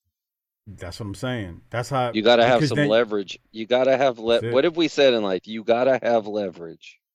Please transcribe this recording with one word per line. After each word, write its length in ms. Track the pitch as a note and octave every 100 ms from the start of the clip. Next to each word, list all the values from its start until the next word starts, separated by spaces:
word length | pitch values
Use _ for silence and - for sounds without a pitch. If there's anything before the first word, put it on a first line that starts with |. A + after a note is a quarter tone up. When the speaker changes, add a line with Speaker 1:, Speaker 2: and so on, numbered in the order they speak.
| _ _ _ _ _ _ -
Speaker 1:
That's 340 | F#2+ F2 -
what 60 | G#2+
I'm 80 |
saying. 480 | G2+ B2+ B2 F#2 F2 -
That's 180 | A2+ A#2
how 240 | C3+ B2
Speaker 2:
You 80 | A2
gotta 240 | G#2+ A#2+
have 140 | A#2 B2
Speaker 1:
because 100 | D3
Speaker 2:
some 80 | A#2+
Speaker 1:
then 140 | D3
Speaker 2:
leverage. 480 | A2 A#2 G#2 F#2+ - _
You 120 | A2
gotta 320 | G#2+ B2 C3 B2+
have 220 | C#3 A#2
le-, 160 | A2+
Speaker 1:
That's 100 | A#2
it. 80 | A#2
Speaker 2:
what 120 | A#2+
have 120 | E3 E3
we 120 | D#3
said 260 | - C#3
in 80 | A#2
life? 260 | G2+ F#2 -
You 160 | A2+
gotta 340 | G#2+ A#2 B2+ B2+
have 240 | A#2 A#2 G#2
leverage. 760 | G#2 G2 E2+ E2 D#2+ - - _